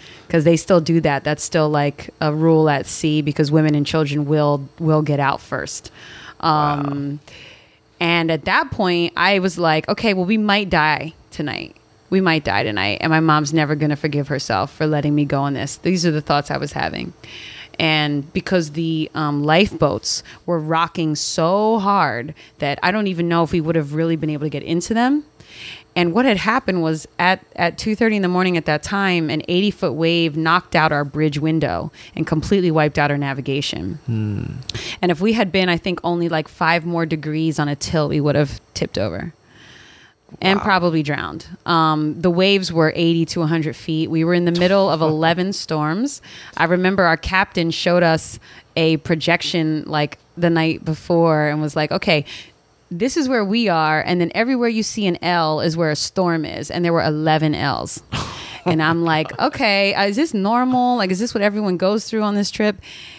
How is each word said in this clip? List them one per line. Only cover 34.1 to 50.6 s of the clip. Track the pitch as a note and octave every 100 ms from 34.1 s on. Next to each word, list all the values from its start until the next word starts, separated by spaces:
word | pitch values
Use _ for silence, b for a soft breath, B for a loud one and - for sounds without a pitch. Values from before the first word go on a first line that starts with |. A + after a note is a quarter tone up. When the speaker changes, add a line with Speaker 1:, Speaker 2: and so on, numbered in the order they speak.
| A2 G#2+ G2+ - - - B B B
Speaker 1:
And | F3+
if | D#3+
we | G#3+
had | A3 G3
been, | F#3+ F3+
I | E3+
think, | F#3+ F3
only, | F3 F3 E3+
like, | D#3+ D#3
five | - D#3+ E3+ E3
more | E3+ D#3+
degrees | D#3+ D3+ D#3 D#3+ D3+
on | D3
a | C#3+
tilt, | - D#3+ D3
we | D3+
would | D3 C#3+
have | C#3 B2 -
tipped | - - -
over | F#2+ E2+ - - B B B B B B B _ _ -
and | F#3+ G3
Speaker 2:
Wow. | -
Speaker 1:
probably | F#3 F3 D#3+
drowned. | D3 C#3 D#2 D#3+ - F3+ -
Um, | E3+ D#3+ D3+ D3+ E3+
the | F3+
waves | E3+ F#3+ G3 E3+
were | E3 D#3
eighty | - E3+ E3 D#3+
to | F3
a | D#3
hundred | E3 D3+ A#2+
feet. | - D#3 D#3+
We | D#3+ E3
were |
in | F3
the | F3
middle | F3 F3+ G3 F#3+
of | D#3
Speaker 2:
<laughs> | D#3+
Speaker 1:
eleven | D#3 E3 F3 F#3
storms. | G3+ - D#3 D3+ F#3 C#4 - B B B -
I | D#3+
remember | F3+ F#3 G3
our | E3+ D#3+
captain | - F#3 G3+ F3+ E3
showed | - F3 F3
us | E3+ D#3+ - - B B - -
a | D#3+ D#3+
projection, | - D#3+ E3+ E3+ - F3 D#3 D#3 -
like, | D3+ D3 - _ -
the | E3+
night | E3